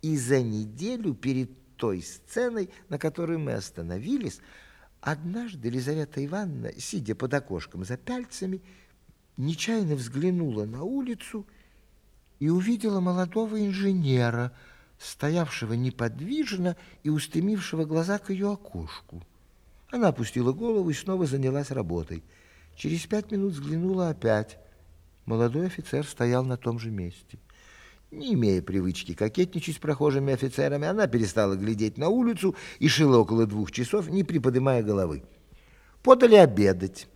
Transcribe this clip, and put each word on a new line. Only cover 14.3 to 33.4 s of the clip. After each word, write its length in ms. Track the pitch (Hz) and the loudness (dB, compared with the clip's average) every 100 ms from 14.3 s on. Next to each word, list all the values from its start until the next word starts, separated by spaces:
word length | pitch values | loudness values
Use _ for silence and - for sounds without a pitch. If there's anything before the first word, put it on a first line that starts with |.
| 117 123 - - - - _ | 0 -4 -8 -20 -20 -20 _
стоявшего 760 | - - 143 170 156 - 110 117 | -18 -6 -2 0 -2 -4 -4 -2
неподвижно 1000 | 127 - 117 113 165 294 277 196 180 170 - - | -2 -2 -4 -4 -6 -4 -4 -2 -2 -4 -12 -8
и 60 | 151 | -2
устремившего 760 | 151 - 156 190 214 170 160 156 | -2 -2 -2 0 -2 -2 -4 -2
глаза 340 | 160 170 202 | 0 0 -2
к 120 | 202 | -2
её 200 | 190 202 | -2 -2
окошку. 720 | 202 - 90 78 - - 85 - _ - _ - - _ | -4 -8 -10 -10 -12 -16 -18 -18 _ -20 _ -20 -20 _
Она 200 | 247 208 | 2 2
опустила 420 | 135 113 127 120 | 2 -2 0 0
голову 380 | 143 233 220 175 | 0 0 0 0
и 40 | |
снова 320 | 143 190 190 160 | -2 -2 0 0
занялась 460 | 139 131 139 139 | 0 0 -2 -2
работой. 520 | 131 90 85 78 82 - - - - - - | -4 -2 -2 -4 -10 -14 -20 -20 -20 -20 -8
Через 300 | 147 165 - | -4 -4 -2
пять 260 | 214 208 | -4 -2
минут 220 | 208 196 | -2 -2
взглянула 560 | 151 143 160 180 190 175 | -4 -4 -2 -2 0 -2
опять. 500 | 151 113 107 107 - - - - - - _ - | 0 2 2 0 -10 -20 -20 -20 -20 -20 _ -4
Молодой 420 | 113 117 135 180 | 2 2 2 -4
офицер 380 | - - 135 143 | -6 -4 -4 -4
стоял 380 | - 120 123 | -2 2 2
на 140 | 131 123 | 0 -4
том 200 | 123 117 | -4 -4
же 140 | 113 | -6
месте. 480 | 104 90 - - - - - - - - - _ | -6 -6 -10 -20 -20 -20 -20 -20 -20 -20 -20 _
Не 220 | - 277 | -10 -2
имея 280 | 185 110 92 | 2 4 2
привычки 520 | - 95 92 90 - | 2 0 0 -4 -8
кокетничать 600 | 85 107 139 185 175 160 151 | -2 -2 0 -2 -2 -6 -6
с 40 | |
прохожими 540 | - 135 147 139 139 | -4 2 2 2 0
офицерами, 540 | 127 135 120 143 143 151 | 0 -2 0 0 0 -2
она 200 | 202 190 | 0 2
перестала 480 | 120 107 110 104 98 | 2 2 2 2 2
глядеть 420 | 104 107 110 - | -2 0 -2 0
на 120 | 156 | 0
улицу 460 | 233 240 196 190 - - - | 2 2 2 0 -2 -10 0
и 80 | 165 | 2
шила 300 | - 151 123 | 6 8 8
около 280 | 104 113 | 6 4